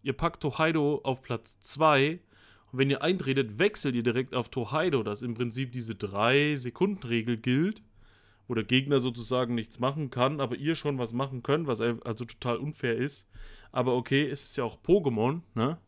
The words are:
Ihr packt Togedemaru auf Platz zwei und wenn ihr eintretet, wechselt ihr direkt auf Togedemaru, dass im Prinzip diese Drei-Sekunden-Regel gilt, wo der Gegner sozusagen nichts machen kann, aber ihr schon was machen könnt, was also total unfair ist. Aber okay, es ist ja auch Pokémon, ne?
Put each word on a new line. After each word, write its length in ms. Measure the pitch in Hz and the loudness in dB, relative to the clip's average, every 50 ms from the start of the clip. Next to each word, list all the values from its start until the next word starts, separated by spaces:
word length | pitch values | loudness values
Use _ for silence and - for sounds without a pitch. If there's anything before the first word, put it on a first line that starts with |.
Ihr 120 | _ 139 127 | _ -4 -4
packt 280 | - - 165 160 - | -2 -2 -4 -2 -2
Togedemaru 580 | - 147 127 - 160 160 165 160 147 143 147 135 - | -4 -4 0 2 2 2 4 2 2 2 0 0 0
auf 180 | 139 131 127 | -2 -2 -2
Platz 380 | _ - 123 113 - - - _ | _ -6 -6 -6 -6 -12 -20 _
zwei 600 | - - - 135 156 156 147 135 135 151 165 180 _ _ _ - - - - _ _ _ | -8 -8 0 4 4 6 6 6 4 2 0 -6 _ _ _ -20 -20 -20 -20 _ _ _
und 60 | - 127 | 0 0
wenn 120 | 135 139 | 2 2
ihr 120 | 139 - | 2 2
eintretet, 560 | - 160 190 180 147 135 131 139 131 110 104 110 | 2 0 0 0 0 0 2 2 0 0 0 2
wechselt 360 | 175 208 208 - - 147 123 | 2 2 2 0 -2 0 0
ihr 80 | 120 | 2
direkt 320 | 113 120 110 127 131 - - | 2 2 2 0 -2 -2 -2
auf 140 | 127 120 - | -4 -4 -2
Togedemaru, 560 | - 135 117 104 135 156 165 185 151 127 107 | -4 -6 -4 -2 -2 0 0 2 0 0 0
dass 180 | 104 104 104 | -2 -4 -4
im 120 | 127 120 117 | -6 -8 -4
Prinzip 360 | 110 123 120 110 127 135 123 | -4 -4 -4 -2 -6 -8 -6
diese 220 | 120 127 117 110 110 | -6 -8 -8 -8 -8
Drei-Sekunden-Regel 1400 | - - 98 98 101 107 117 131 143 147 147 151 139 123 123 - - 180 202 202 190 - 113 120 117 110 120 120 | -6 -8 -6 0 2 4 4 4 4 4 2 0 -2 -4 -8 -2 0 0 0 0 -4 -4 -2 -2 0 0 0 -2
gilt, 460 | 113 117 123 123 135 165 196 214 - - _ _ - - - _ _ _ _ _ _ _ _ | -2 0 0 2 2 2 0 -2 -6 -14 _ _ -20 -20 -20 _ _ _ _ _ _ _ _
wo 60 | 123 | -2
der 100 | 113 107 | -2 0
Gegner 340 | - 123 131 135 143 143 131 | 4 2 2 4 4 2 2
sozusagen 560 | 120 127 120 120 117 107 127 127 127 117 120 | 2 0 -4 -6 -4 -2 0 0 0 0 -2
nichts 240 | 117 110 - - - | -4 -4 -6 -6 -2
machen 320 | 120 131 139 156 151 131 | -2 -2 -2 -2 -6 -6
kann, 300 | - 123 123 135 151 147 | 0 0 2 2 2 0
aber 160 | 139 117 120 | -4 -4 -4
ihr 180 | - 135 151 165 | -4 -2 -2 -2
schon 240 | - - 170 147 127 | -2 -2 -2 -2 -2
was 140 | 123 110 | -4 -4
machen 320 | 113 120 135 135 131 127 - | -2 -4 -4 -4 -6 -8 0
könnt, 240 | - 139 156 170 143 | 0 0 0 2 -2
was 120 | 120 110 | -2 0
also 440 | 113 120 117 110 - - 113 - 123 | 2 0 0 -2 -4 -8 -6 -6 -6
total 320 | 113 - _ - 127 120 | -10 -10 _ -4 -2 -2
unfair 400 | - 131 151 151 - - 123 117 | -2 -4 -6 -6 -4 -2 -2 0
ist. 320 | 110 123 147 - - - _ _ - - - - - - - | 0 -2 -4 -4 -10 -20 _ _ -18 -18 -18 -18 -20 -20 -8
Aber 240 | - 131 123 131 123 | -2 0 0 2 2
okay, 340 | 127 120 - 135 139 151 135 | 0 0 2 2 2 2 2
es 140 | 151 139 | -2 -6
ist 140 | - - - | -6 -6 -4
ja 80 | - 123 | -2 -4
auch 120 | 113 - - | -4 -4 -6
Pokémon, 600 | _ - 175 208 165 139 117 107 110 123 151 170 - _ _ | _ 4 4 4 6 2 2 2 2 2 0 -2 -8 _ _
ne? 240 | 110 113 135 165 165 _ | 0 0 0 0 -4 _